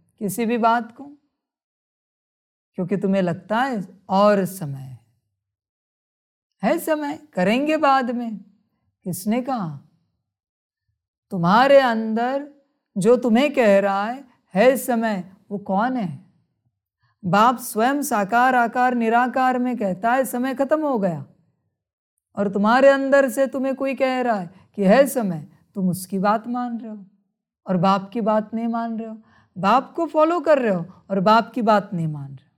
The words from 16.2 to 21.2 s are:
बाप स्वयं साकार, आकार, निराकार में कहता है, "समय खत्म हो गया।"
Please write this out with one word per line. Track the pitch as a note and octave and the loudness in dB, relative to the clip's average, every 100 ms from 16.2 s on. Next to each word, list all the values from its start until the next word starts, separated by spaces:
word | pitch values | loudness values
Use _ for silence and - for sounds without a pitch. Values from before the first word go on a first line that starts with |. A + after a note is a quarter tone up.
| - _ _ _ _ _ _ _ _ _ | -16 _ _ _ _ _ _ _ _ _
बाप | F#3 G3+ A#3 B3+ | 0 2 2 2
स्वयं | - G#3 A#3+ C#4+ | -4 -2 0 0
साकार, | - G#3+ F#3+ A#3 B3+ B3+ | -2 -2 0 2 2 2
आकार, | A#3 B3 B3 B3 | 0 0 0 0
निराकार | A3+ A#3 B3 C4 B3+ B3 | 0 2 0 0 0 0
में | B3 B3 | -2 -2
कहता | G3 F#3 A3+ | -4 -2 0
है, | C4 C4 | 0 -2
"समय | A#3+ C4 B3+ | -4 -4 -4
खत्म | C#4 D#4 | -2 0
हो | D4 A#3 | 0 -2
गया।" | F#3 D3+ | -2 -4